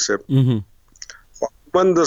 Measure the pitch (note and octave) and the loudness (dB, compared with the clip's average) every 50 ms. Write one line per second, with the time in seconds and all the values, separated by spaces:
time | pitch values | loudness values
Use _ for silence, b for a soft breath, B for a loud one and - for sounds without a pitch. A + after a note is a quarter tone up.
0 | - - G#2+ G2+ - - C#3 C3+ C3 B2+ B2 A2 G2 _ _ _ _ _ _ - | -2 -4 -4 -6 -4 -2 0 0 2 2 0 -2 -4 _ _ _ _ _ _ -20
1 | - B B B B B - - A#2 - _ _ _ _ - F3+ F#3 F#3+ F3+ E3 | -20 B B B B B -12 -10 -10 -10 _ _ _ _ 0 2 2 2 2 2
2 | E3 | 0